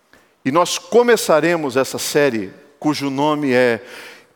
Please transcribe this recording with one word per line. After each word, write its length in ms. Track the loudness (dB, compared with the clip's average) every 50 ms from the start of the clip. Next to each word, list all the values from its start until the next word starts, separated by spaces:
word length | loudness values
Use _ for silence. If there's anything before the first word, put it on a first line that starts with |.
| _ _ -20 -20 _ _ _ _ -6
E 80 | -2
nós 260 | 0 0 0 0 -2 -8
começaremos 960 | -6 0 2 2 4 4 2 2 2 2 2 2 2 0 -2 -2 -4 -2 -2
essa 220 | -2 -2 -2 -4 -8
série, 540 | -6 -2 0 2 2 2 0 -2 -8 -8 -14 -20 -20 _ _ -4
cujo 320 | -4 -2 -2 -2 -4 -4
nome 420 | -2 -2 0 0 0 -2 0 2
é 320 | 2 4 4 2 0 -2 -6 -14 -20 -20 -20 -20 -20 -20 _ _ -2